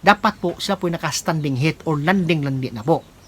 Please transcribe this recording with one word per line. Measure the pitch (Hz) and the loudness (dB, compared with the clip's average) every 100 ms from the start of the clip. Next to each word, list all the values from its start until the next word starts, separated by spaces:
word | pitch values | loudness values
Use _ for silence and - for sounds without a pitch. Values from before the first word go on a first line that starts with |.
| 185 | 2
dapat | 208 220 - | 4 2 -2
po | 175 - | -4 -4
sila | - 190 | -4 -2
po'y | 175 | -2
naka-standing | 165 160 - - 160 147 131 | -2 -4 -4 -2 -2 0 0
heat | 156 156 - | 0 0 -2
or | 147 | 0
landing | 151 196 170 165 139 | 2 2 2 0 0
landi | 135 127 | -4 -4
na | 113 120 | -4 0
po. | 156 - - | 0 -2 -20